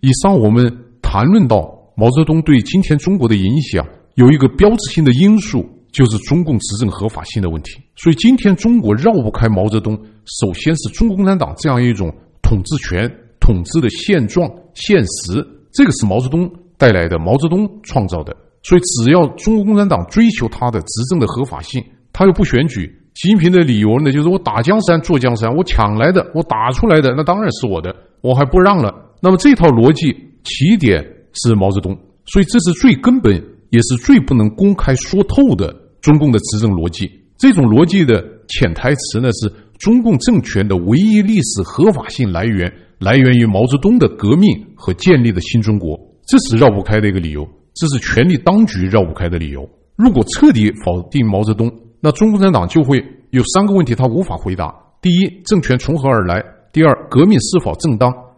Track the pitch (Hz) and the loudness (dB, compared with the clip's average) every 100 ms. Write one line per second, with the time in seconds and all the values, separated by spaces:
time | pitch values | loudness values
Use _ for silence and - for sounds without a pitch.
0 | 131 127 196 190 107 113 123 117 - _ | 0 0 2 2 2 2 0 -2 -20 _
1 | - 98 127 214 147 107 76 - _ - | -4 0 2 2 2 0 -2 -16 _ 0
2 | 113 131 156 160 156 135 101 185 190 151 | 0 2 0 0 2 2 2 -2 0 -2
3 | 180 196 120 107 95 139 139 92 71 - | 0 -2 0 0 0 -2 -2 -6 -6 -14
4 | _ - 127 139 131 - 202 226 - - | _ 4 4 6 2 2 2 2 -4 0
5 | 147 123 196 214 - 123 - - _ - | 2 4 4 2 0 -6 -8 -16 _ 0
6 | 127 107 - 151 160 117 - 101 113 82 | 0 0 -2 -2 0 -4 -4 -6 -6 -4
7 | 104 - - 113 90 80 - - _ _ | -8 -8 -10 -6 -4 -6 -12 -20 _ _
8 | 170 160 226 262 202 185 233 240 110 107 | 0 2 2 2 2 0 0 0 0 0
9 | 180 202 107 - 113 101 104 107 110 107 | 0 0 -2 -2 0 0 0 -2 -4 -8
10 | - _ - - 104 87 147 156 107 - | -12 _ -18 -6 -6 -4 -4 -4 -6 -4
11 | 226 190 190 190 147 - 156 123 123 104 | -2 0 0 0 -4 -6 -4 0 0 -2
12 | 87 - _ _ - 104 90 156 - 90 | -6 -8 _ _ 0 0 -2 -8 -6 -6
13 | 117 - _ _ - 95 85 165 120 - | -6 -8 _ _ 2 2 -2 -2 -2 -4
14 | - 185 107 - 170 - _ - - 196 | -2 0 0 -2 -4 -8 _ -18 0 0
15 | 98 - 90 101 - - _ - 269 - | 0 -6 -8 -8 -8 -16 _ -2 0 0
16 | 104 98 127 160 180 - _ _ 127 95 | -2 -2 -2 -4 -6 -8 _ _ 2 2
17 | 82 85 85 131 160 180 208 - - 139 | -2 -4 -2 -2 0 -2 -4 -8 -8 -4
18 | 113 85 76 - _ _ - 180 175 135 | -4 -6 -10 -16 _ _ 2 2 2 -2
19 | 117 170 160 - - 220 202 208 202 135 | 2 2 2 -2 -2 0 2 0 2 -2
20 | 85 - 226 - 117 - 123 113 80 - | -2 2 2 2 -6 -4 -6 -6 -8 -8
21 | 127 175 110 - 117 69 - 127 - _ | -4 -2 -2 -4 -8 -10 -10 -12 -12 _
22 | _ - 196 175 165 120 156 107 78 - | _ 2 2 2 0 0 -2 -4 -12 -14
23 | _ - 170 214 165 180 160 110 107 120 | _ -6 0 2 4 2 2 0 2 2
24 | 151 139 151 185 180 107 120 214 175 165 | 0 0 0 -2 -4 -4 0 0 2 -2
25 | - 156 123 117 113 139 185 - 104 104 | 0 0 0 -2 -2 -2 -2 0 0 0
26 | 139 190 - 156 170 110 117 131 226 156 | 2 0 -2 -6 -6 -4 -2 -2 2 2
27 | 131 131 151 190 208 - 117 90 85 - | 2 -2 -2 -2 -4 -4 -6 -6 -8 -12
28 | _ _ 123 127 139 190 185 196 110 - | _ _ -2 0 2 2 2 2 -2 -6
29 | _ _ 180 190 294 277 175 117 120 160 | _ _ 0 4 4 4 4 4 4 2
30 | - - - _ - - 147 220 139 87 | -2 -6 -14 _ -14 -2 0 2 2 0
31 | - - _ - 120 107 95 98 92 95 | -4 -20 _ -6 0 2 0 -2 -6 -10
32 | _ _ - - 190 240 170 165 262 196 | _ _ -4 0 2 0 0 2 2 2
33 | 247 254 127 92 - - _ 117 117 123 | 2 2 2 0 -4 -20 _ 0 0 -2
34 | - 269 135 131 107 107 196 196 - 131 | 4 4 4 0 0 0 0 2 0 -2
35 | - 185 196 - 277 107 82 - _ _ | -2 -2 0 2 2 2 -4 -8 _ _
36 | - 147 147 113 - 107 110 92 85 82 | 2 2 4 0 0 -2 -2 0 -4 -6
37 | 98 - _ _ 269 196 123 110 165 196 | -10 -12 _ _ 2 4 4 4 4 2
38 | 147 107 - - _ - 87 82 123 139 | 2 0 -2 -20 _ -4 -4 -2 -4 -4
39 | - 110 127 110 107 - _ _ 196 240 | -4 -4 -4 -4 -6 -8 _ _ 0 2
40 | 226 147 - 208 - 101 101 95 87 127 | 2 0 0 0 0 -4 -2 -2 0 2
41 | 214 214 202 220 131 - 90 - 190 151 | 2 2 2 -2 -2 -6 -8 0 2 0
42 | - - 120 82 113 101 87 - _ _ | -8 -6 -4 -2 -2 -2 -4 -8 _ _
43 | 92 127 127 123 117 98 120 139 196 247 | 0 2 4 4 2 0 0 0 2 2
44 | 147 - 101 147 208 - - - - 92 | 2 0 0 4 2 2 -8 -10 -8 -2
45 | - 156 117 90 - 120 107 104 85 76 | 2 4 2 -2 -2 -2 0 -2 -4 -10
46 | - _ - 139 - 113 113 98 95 107 | -14 _ 0 0 2 2 2 2 -2 0
47 | 104 95 80 73 76 _ _ - 160 139 | 0 -2 -6 -8 -12 _ _ -6 -4 -4
48 | - - 143 175 - - 226 92 92 104 | -2 0 2 2 0 2 0 0 -2 0
49 | 87 78 87 85 80 69 65 _ _ - | -2 -4 -6 -6 -8 -10 -16 _ _ 0
50 | 240 151 - - 302 156 107 - - 90 | 2 2 -2 2 4 4 0 -2 -6 -6
51 | 87 143 113 98 107 107 117 - - _ | -4 -2 0 0 -2 -2 -4 -6 -20 _
52 | 156 147 220 208 190 139 87 165 131 135 | -2 2 0 2 2 2 0 0 2 0
53 | - - _ 131 117 185 202 196 135 117 | -2 -20 _ -2 0 0 0 0 0 0
54 | 127 123 190 - - 95 78 - _ _ | -2 -2 -4 -8 -8 -8 -8 -10 _ _
55 | - - 294 180 - 202 - 127 - 165 | -2 0 0 -4 -2 -2 0 -2 -2 -2
56 | 135 117 92 90 - - _ 160 156 127 | 0 0 0 -4 -6 -20 _ 2 2 2
57 | - 123 180 185 - 180 104 76 160 110 | 0 2 4 2 0 -4 -4 -6 -4 0
58 | 123 127 - | -2 -4 -16